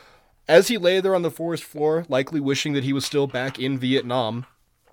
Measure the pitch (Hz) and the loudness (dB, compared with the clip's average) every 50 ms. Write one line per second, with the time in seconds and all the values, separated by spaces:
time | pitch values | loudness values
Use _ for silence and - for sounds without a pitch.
0 | - - - _ _ _ _ _ _ - 156 175 190 - 240 208 175 175 185 190 | -20 -20 -20 _ _ _ _ _ _ 6 6 6 6 6 0 2 2 2 2 2
1 | 180 190 190 180 170 160 143 - 165 170 165 156 - - - 151 151 156 156 165 | 2 2 2 2 0 -2 -4 -6 -6 -6 -6 -6 -8 -10 -6 -2 0 0 0 0
2 | 170 165 131 131 139 135 160 151 143 135 139 135 - 151 143 139 127 135 139 139 | -2 -2 -2 -2 -2 -2 -4 -2 -2 0 -2 -2 -2 -2 -2 -2 -2 -2 -2 -2
3 | 135 - - 143 139 135 117 123 127 135 - - 127 135 139 131 127 127 131 135 | -4 -2 -2 0 -2 -2 -2 -6 -6 -6 -6 -6 -4 -4 -4 -2 0 0 0 0
4 | 120 123 123 131 117 110 113 120 131 - _ _ _ _ _ _ _ _ | 0 -2 -2 -2 -2 -2 -4 -6 -10 -12 _ _ _ _ _ _ _ _